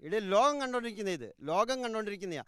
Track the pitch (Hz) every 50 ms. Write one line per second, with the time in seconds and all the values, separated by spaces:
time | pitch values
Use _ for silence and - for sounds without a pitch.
0 | - 151 190 220 208 190 190 202 247 285 294 285 277 254 247 247 233 233 214 196
1 | 208 196 180 151 117 104 - - - 143 160 185 220 233 262 262 247 233 220 220
2 | 214 208 202 190 190 185 170 143 117